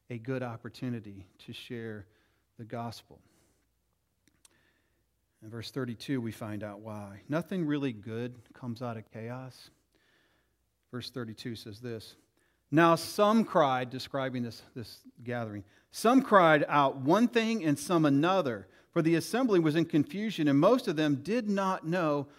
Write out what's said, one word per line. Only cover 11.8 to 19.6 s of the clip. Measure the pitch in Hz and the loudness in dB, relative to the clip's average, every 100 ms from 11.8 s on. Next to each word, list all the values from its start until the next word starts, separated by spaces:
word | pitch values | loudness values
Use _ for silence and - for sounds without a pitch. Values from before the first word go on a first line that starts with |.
this, | 123 110 - - _ _ _ _ _ | -12 -12 -14 -20 _ _ _ _ _
"Now | 147 170 165 | 4 6 4
some | - - 208 226 | 0 0 2 2
cried," | - 180 139 127 123 | 2 2 2 0 -4
describing | 127 - 139 131 123 | -10 -8 -6 -4 -4
this, | 120 - - | -8 -10 -16
this | 131 107 - - - | -14 -14 -16 -20 -14
gathering, | 120 120 110 104 - _ _ | -8 -6 -6 -10 -14 _ _
"some | - 220 262 | 0 4 4
cried | 262 202 165 151 - | 6 8 8 8 4
out | 147 135 135 | 4 2 2
one | 131 202 240 | 2 4 4
thing | 233 220 226 | 2 0 0
and | 160 143 | 0 -2
some | - 170 | 0 2
another, | 151 139 170 190 143 104 - _ _ | 4 4 4 2 0 -4 -10 _ _
for | 170 | 0
the | 165 | 2
assembly | 165 147 233 262 185 | 2 0 0 4 4